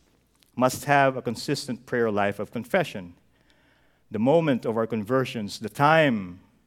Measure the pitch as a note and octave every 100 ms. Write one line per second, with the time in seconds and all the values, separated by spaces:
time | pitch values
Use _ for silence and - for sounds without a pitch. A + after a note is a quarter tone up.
0 | _ _ _ _ _ - B2+ - - C#3+
1 | C3+ B2+ A#2+ A2 - C#3 - A2+ - A#2+
2 | A2+ G2+ G2+ G2+ G2+ A#2+ - F#3+ D#3+ G2+
3 | E2+ - _ _ _ _ _ _ _ _
4 | _ G#2+ B2 E3 D#3+ A#2+ B2 A2+ A2 A2+
5 | G#2 C3 B2+ A#2 G2+ - G#2+ - C#3+ D#3+
6 | D3 A2 F2+ E2+ _ _